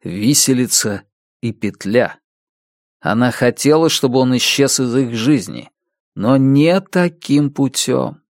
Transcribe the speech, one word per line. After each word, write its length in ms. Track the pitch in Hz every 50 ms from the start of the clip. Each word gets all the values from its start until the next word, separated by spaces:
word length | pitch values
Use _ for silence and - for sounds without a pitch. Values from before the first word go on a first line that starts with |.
| _
виселица 1000 | - 85 95 104 120 147 - - - 135 123 127 113 - - - 110 101 98 - _ _ _ _ _ _ _
и 120 | - 117 -
петля. 680 | _ - 101 92 _ - 95 104 123 117 90 - _ _ _ _ _ _ _ _ _ _ _ _ _ _ _ _ _
Она 300 | - 80 98 113 123 123
хотела, 580 | 117 - 131 123 117 - - 139 151 156 160 160
чтобы 300 | - - - 135 120 131
он 180 | 127 127 127
исчез 440 | 123 - - - - 139 131 - -
из 140 | 131 123 117
их 200 | 131 139 120 117
жизни, 560 | 113 110 135 151 127 92 - - 60 - - _ _ _ _ _ _ _ _ _
но 220 | 95 98 113 131
не 440 | 135 135 135 135 139 147 165 175 196
таким 720 | 190 _ - 185 175 175 170 _ - - 143 147 147 139
путём. 720 | 143 - 139 131 131 - - - 127 131 131 117 - - _ _